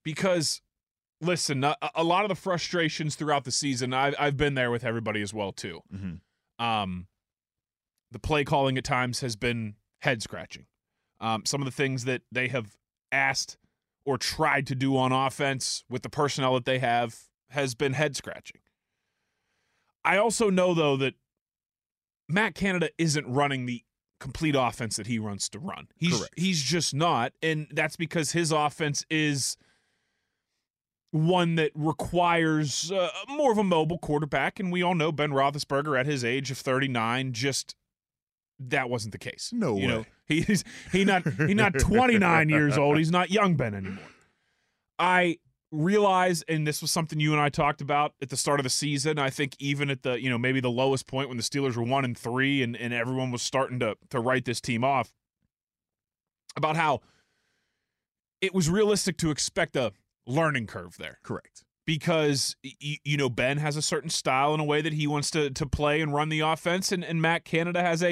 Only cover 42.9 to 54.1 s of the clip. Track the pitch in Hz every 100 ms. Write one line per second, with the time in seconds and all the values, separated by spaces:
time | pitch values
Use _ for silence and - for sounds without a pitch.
42.9 | 151 160 180 180 196 196 156 120 101 95
43.9 | 98 - - _ _ _ _ _ _ _
44.9 | - 175 180 180 - _ _ _ 156 165
45.9 | 208 202 185 185 170 - 160 151 147 156
46.9 | - 160 156 151 151 147 151 147 151 143
47.9 | 147 151 - 131 127 - 143 127 - 147
48.9 | 143 147 151 135 - 143 - 139 139 143
49.9 | 135 135 123 131 120 127 135 123 120 135
50.9 | 135 - 131 139 127 113 143 139 117 117
51.9 | 135 131 117 120 123 135 139 120 117 117
52.9 | 120 117 131 131 123 - 131 135 127 120
53.9 | 98 -